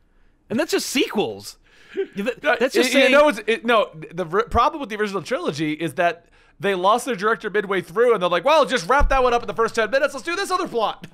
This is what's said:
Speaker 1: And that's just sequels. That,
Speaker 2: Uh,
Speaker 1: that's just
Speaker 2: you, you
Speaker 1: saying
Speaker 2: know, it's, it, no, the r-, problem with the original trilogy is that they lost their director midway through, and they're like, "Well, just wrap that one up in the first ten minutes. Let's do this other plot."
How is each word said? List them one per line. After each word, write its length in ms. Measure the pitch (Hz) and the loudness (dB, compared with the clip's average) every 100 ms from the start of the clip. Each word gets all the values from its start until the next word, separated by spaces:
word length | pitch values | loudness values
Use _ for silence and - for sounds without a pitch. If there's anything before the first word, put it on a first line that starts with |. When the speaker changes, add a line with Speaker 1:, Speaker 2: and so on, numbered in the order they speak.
| _ _ _ _ - | _ _ _ _ -6
Speaker 1:
And 100 | 233 | -4
that's 120 | 330 | -2
just 160 | 370 - | -2 -2
sequels. 680 | 262 440 214 139 98 104 - _ _ - 359 381 190 | -2 -2 -2 -4 -6 -14 -20 _ _ -14 -8 -8 -6
That, 280 | 214 226 | -6 -4
Speaker 2:
Uh, 120 | 294 - | -2 0
Speaker 1:
that's 140 | 254 | 0
just 180 | 208 247 | 2 2
Speaker 2:
you, 60 | 262 | 4
you 60 | 269 | 4
Speaker 1:
saying 60 | |
Speaker 2:
know, 160 | 277 302 | 6 4
it's, 100 | 208 - | 2 -2
it, 160 | 220 226 | -2 2
no, 260 | 226 - 156 - | 2 0 -4 -12
the 120 | 170 170 | -8 -4
r-, 180 | 190 - | -2 0
problem 300 | 226 277 320 | 2 0 0
with 80 | 240 | -6
the 60 | 208 | -4
original 240 | 208 190 | -4 -4
trilogy 520 | - 269 320 143 156 | -4 -4 -4 -4 -4
is 200 | 151 165 | -4 -4
that 320 | - 175 165 _ _ _ - | -2 -2 -2 _ _ _ -6
they 140 | 190 | -2
lost 320 | 190 185 240 269 | 0 2 2 0
their 100 | 202 | -2
director 360 | 214 226 220 | -2 -2 -2
midway 300 | 202 196 196 | -2 -2 -2
through, 320 | - 175 247 | -2 2 4
and 80 | 214 | 4
they're 80 | 175 | 2
like, 160 | 175 277 | 0 4
"Well, 200 | 311 233 | 4 4
just 240 | 240 170 | 0 2
wrap 200 | 277 277 | 2 4
that 120 | 269 | 4
one 120 | 247 | 2
up 80 | 240 | 2
in 40 | 196 | -2
the 60 | |
first 220 | 208 220 226 | -2 -2 0
ten 160 | 214 | 0
minutes. 220 | 269 294 269 | 0 -2 -4
Let's 100 | 311 | -6
do 100 | 349 | -6
this 140 | 330 | -2
other 160 | 370 349 | -2 -2
plot." 380 | 233 196 - - | -4 -4 -4 -12